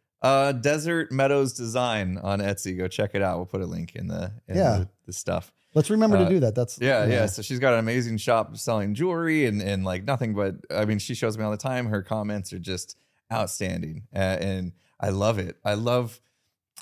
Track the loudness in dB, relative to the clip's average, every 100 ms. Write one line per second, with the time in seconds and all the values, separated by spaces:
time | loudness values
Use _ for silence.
0 | _ -2 2 4 2 2 0 0 0 -2
1 | -2 2 4 4 2 -2 -4 -2 0 0
2 | -2 -4 -2 0 0 -2 -4 -4 -4 -2
3 | -2 0 0 -2 -4 -6 -6 -6 -8 -8
4 | -6 -6 -6 -8 -2 2 4 2 0 _
5 | -14 -10 -4 -4 -6 _ _ 2 4 4
6 | 6 6 6 4 4 2 -2 0 2 4
7 | 4 4 2 -2 -6 0 4 4 2 0
8 | 0 -2 2 2 0 -6 -2 0 0 0
9 | 0 0 2 2 2 2 0 0 0 -2
10 | -2 -2 0 0 -2 -2 -6 -2 0 0
11 | -2 -4 -2 -2 -4 -2 -4 -2 -2 -2
12 | -2 -4 -4 -6 -6 -10 -6 -6 -8 -16
13 | _ _ -6 -4 -4 -4 -4 -4 -6 -10
14 | -8 -2 0 0 -2 -2 -6 -10 _ -6
15 | -2 2 2 0 -4 -6 -4 -2 0 0
16 | -2 -10 _ _ _ _ _ -12